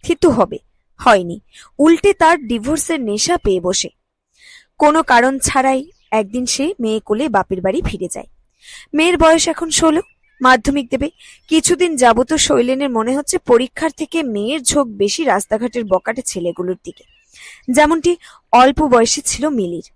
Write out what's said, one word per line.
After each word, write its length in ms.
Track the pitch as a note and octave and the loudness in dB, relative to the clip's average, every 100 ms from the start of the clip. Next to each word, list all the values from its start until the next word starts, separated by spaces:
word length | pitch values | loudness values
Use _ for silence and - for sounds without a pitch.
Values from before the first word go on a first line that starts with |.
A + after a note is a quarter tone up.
থিতু 280 | - E4+ F4 | -6 0 2
হবে, 280 | A#3+ G3 - _ _ _ _ | 2 0 -2 _ _ _ _
হয়নি। 440 | B3+ G#3 F3 G3 _ - - - | 2 2 2 -10 _ -20 -20 2
উল্টে 360 | D4+ E4+ G4+ | 2 4 2
তার 320 | G4 D#4+ E4+ A#3 | 4 2 2 -2
ডিভোর্সের 540 | A#3 A#3 D#4 - D#4+ | -6 -4 -4 -2 -4
নেশা 380 | A3+ G#3 - F4 | -4 -4 -2 -2
পেয়ে 220 | G#3+ F#3 | 0 -2
বসে 280 | F3 F3+ - _ _ _ _ _ - - _ _ | -2 -4 -6 _ _ _ _ _ -20 -20 _ _
কোনো 240 | D4 D#4 | 2 2
কারণ 360 | D#4 A#3+ B3+ C4+ | 2 2 2 0
ছাড়াই 520 | - C4+ C4 C4 D#4 _ _ | -2 0 0 0 -4 _ _
একদিন 360 | A3 G3+ A#3 B3 | -4 -2 -6 -6
সে 280 | - D4 G4+ | -4 -4 -4
মেয়ে 200 | A3 A3 | -4 -4
কোলে 280 | - G#3+ D4 | -4 -4 0
বাপের 320 | G3 F#3 F#3 | -2 -2 -4
বাড়ি 220 | F#3 B3+ - | -4 -4 -4
ফিরে 220 | G3 F3+ | -6 -8
যায়। 160 | - - _ _ _ - - - | -10 -14 _ _ _ -20 -20 -6
মেয়ের 240 | D4 E4 E4+ | 0 2 4
বয়স 300 | D#4+ E4 E4 | 4 4 0
এখন 220 | D#4 E4 | -4 -4
ষোলো, 320 | - E4 D#4 - _ _ _ | 0 0 0 -4 _ _ _
মাধ্যমিক 460 | B3+ B3+ B3 C#4+ A#3+ | 2 2 2 -4 -4
দেবে। 220 | B3+ C#4+ _ - - _ | -4 -4 _ -20 -20 _
কিছুদিন 480 | D#4+ - F4 F4 D4+ | 0 0 0 0 2
যাবত 380 | A#3+ A3+ B3+ | 2 4 0
শৈলেনের 560 | D#4 - C#4 A#3+ C4 C#4 | -2 0 0 0 -2 -2
মনে 260 | A#3 A3 C4+ | -2 -2 -4
হচ্ছে 220 | D4 F4+ | -4 -6
পরীক্ষার 520 | - A#3+ B3 - D#4 | 2 2 2 -4 -6
থেকে 320 | - D#4 E4 | -6 -6 -4
মেয়ের 400 | C#4+ G#3 G#3+ D4+ | -4 -4 -4 -4
ঝোঁক 260 | B3 D4 C4 | -2 -2 -2
বেশি 360 | G3+ G3+ - | -2 -4 -2
রাস্তাঘাটের 600 | D4 G3 - G#3+ A#3 A#3+ | -2 -2 -2 -4 -4 -8
বকাটে 380 | A3 F#3 - A#3 | -4 -4 -2 -8
ছেলেগুলোর 540 | - F#3+ F3 E3+ F3+ F3+ | -8 -6 -8 -6 -8 -8
দিকে, 200 | - - _ _ _ - - - - | -12 -20 _ _ _ -20 -20 -16 -2
যেমনটি 460 | B3+ D4+ E4 E4+ F4 - - _ | 2 2 2 0 -2 -6 -20 _
অল্প 300 | A#3+ B3+ C#4 | 4 4 4
বয়সে 380 | D4+ A#3+ A3+ - | 2 4 2 -2
ছিল 280 | - - D4 | -4 -4 -4
মিলির। 360 | C4 F3+ E3+ - | -2 -4 -8 -14